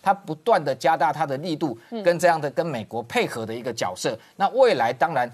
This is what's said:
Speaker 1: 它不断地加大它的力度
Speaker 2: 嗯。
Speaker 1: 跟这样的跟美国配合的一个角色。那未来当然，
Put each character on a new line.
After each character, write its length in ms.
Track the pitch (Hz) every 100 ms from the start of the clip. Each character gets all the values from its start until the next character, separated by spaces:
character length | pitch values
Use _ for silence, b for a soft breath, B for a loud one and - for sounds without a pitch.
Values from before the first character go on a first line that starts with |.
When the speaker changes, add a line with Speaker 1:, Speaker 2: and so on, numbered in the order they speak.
Speaker 1:
它 120 | 190
不 220 | 190 165 156
断 260 | - 208
地 140 | 143 131
加 220 | 165 160
大 160 | 165
它 120 | 147 151
的 120 | 135
力 180 | 175 151
度 220 | 156 113 B
Speaker 2:
嗯。 120 | 233
Speaker 1:
跟 160 | 185 175
这 80 | 175
样 140 | 160
的 80 | 147
跟 140 | 135 165
美 180 | 127
国 180 | 101 113
配 220 | 120 247 180
合 200 | 120 110
的 80 |
一 80 | 113
个 100 | 120
角 220 | 113 95 92
色。 220 | - 110 b -
那 120 | 196
未 240 | 233 254
来 180 | 156 117
当 220 | 127 165
然， 180 | 147 123